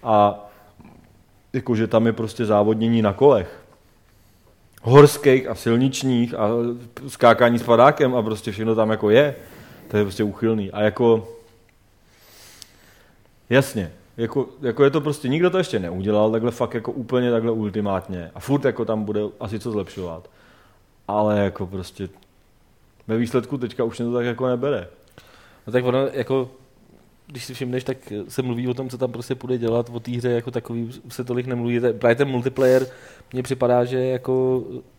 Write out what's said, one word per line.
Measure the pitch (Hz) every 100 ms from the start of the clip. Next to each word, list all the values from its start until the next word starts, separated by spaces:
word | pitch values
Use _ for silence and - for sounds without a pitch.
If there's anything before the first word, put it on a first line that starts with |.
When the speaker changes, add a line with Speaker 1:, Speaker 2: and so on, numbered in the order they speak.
Speaker 1:
A | 123 107 104 101 - - - _ - - _ _ _ _ _
jakože | 131 120 113 110
tam | 113 117
je |
prostě | 110 110 - 110
závodnění | 104 104 110 113 117
na | 107
kolech. | 98 139 120 87 - - _ _ _ _ _ _ _ _ _ _ _
Horských | 113 135 147 - 143 131 127
a | 113
silničních | - 117 131 131 131 123 120
a | - 107 117 120 120 120 - 135
skákání | - 123 113 120 120
s |
padákem | 120 117 131 147 139 123
a |
prostě | 110 107 117
všechno | 98 110 110
tam | 110
jako | 107 107
je. | 110 147 135 - - - - -
To | 104
je |
prostě | 101 -
úchylný. | 107 98 113 110 98
A | 98
jako, | 107 104 120 113 113 - _ _ _ _ _ _ _ _ _ - - - - _ _ _ _ _ _ _ _
jasně, | 127 135 113 87 - _ -
jako, | 117 143 127 -
jako | 123 117
je | 139
to | 151
prostě, | 147 143 123
nikdo | 147 175
to | 185
ještě | 180 107
neudělal, | 90 92 98 104 107
takhle | 113 117
fakt | 117 120
jako | 120 110
úplně | 139 113 127 123
takhle | 117 113
ultimátně. | 113 104 104 101 95 - 90 82 -
A |
furt | 110 139 131
jako | 117 110
tam | 110
bude | 104 104 104 -
asi | 113 107
co | 120
zlepšovat. | 107 92 - 90 80 - _ _ _ _ _ _ _ -
Ale | 104 107 104
jako | 101 95 92
prostě | 95 92 - 95 - _ _ _ _ _ _ _ _ -
ve | 113
výsledku | 120 131 107 139
teďka | 120 -
už | 117 -
mě | 120
to |
tak | 120 120
jako | 117 127
nebere. | 123 139 127 87 _ _ - - - - _ -
Speaker 2:
No |
tak | 120 123
ono, | 127 135
jako, | - 117 135 123 - _ _ _ - _ _ _
když | 139 -
si |
všimneš, | 123 127 127
tak | 127 131 - 104 98
se | -
mluví | 127 120 123
o |
tom, | 123 131
co | 123
tam | 127
prostě | 120 120 123
půjde | 127 127
dělat, | 117 117 120
o | 120
té | 117
hře | 120 123
jako | 120 117
takový | 120 - 117 117 131
už | 123
se | -
tolik | 123 123 123
nemluví. | 120 120 120
Te-, | 123
právě | 110 120 120
ten | 139
multiplayer | 127 123 123 131 127 127 - - - -
mně | 127
připadá, | 127 131 123 123 120
že | 127
jako | 131 127 127 131 131 131 110 127 -